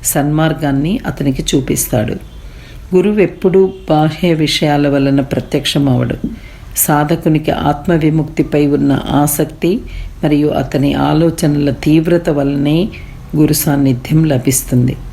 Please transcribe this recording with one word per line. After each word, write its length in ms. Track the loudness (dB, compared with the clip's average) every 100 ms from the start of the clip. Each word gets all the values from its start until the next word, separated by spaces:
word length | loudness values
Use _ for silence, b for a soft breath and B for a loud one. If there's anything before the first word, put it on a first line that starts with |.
సన్మార్గాన్ని 960 | -2 0 0 2 2 0 -2 0 0 -2 -4
అతనికి 380 | -4 -2 0 0
చూపిస్తాడు. 600 | 0 0 -4 0 0 0 -6 -12 -18 B B B B 0 2
గురువు 220 | 2 2
ఎప్పుడూ 540 | 0 0 2 4 2 0 0
బాహ్య 460 | 2 2 0 0
విషయాల 540 | 2 0 0 2 2 2
వలన 320 | 2 2 2
ప్రత్యక్షమవడు. 960 | 0 -4 -2 -4 -2 0 2 2 0 -4 -8 B B B B -6
సాధకునికి 720 | 0 2 2 0 2 0 0
ఆత్మ 420 | -2 -2 -2 0
విముక్తిపై 760 | 2 2 0 -2 -2 0 2 2
ఉన్న 340 | 2 2 0 0
ఆసక్తి 720 | 0 0 0 -4 -2 -2 -2 -4 B B -4
మరియు 240 | 0 2 2
అతని 460 | 0 -2 0 0
ఆలోచనల 760 | 0 0 2 2 2 0 2 0
తీవ్రత 600 | -2 2 2 4 2 2
వలనే 580 | 0 0 0 0 0 0 B B B -6 2
గురు 160 | 2
సాన్నిధ్యం 720 | 2 0 2 2 0 0 2
లభిస్తుంది. 720 | 2 2 0 -2 0 0 0 -2 -10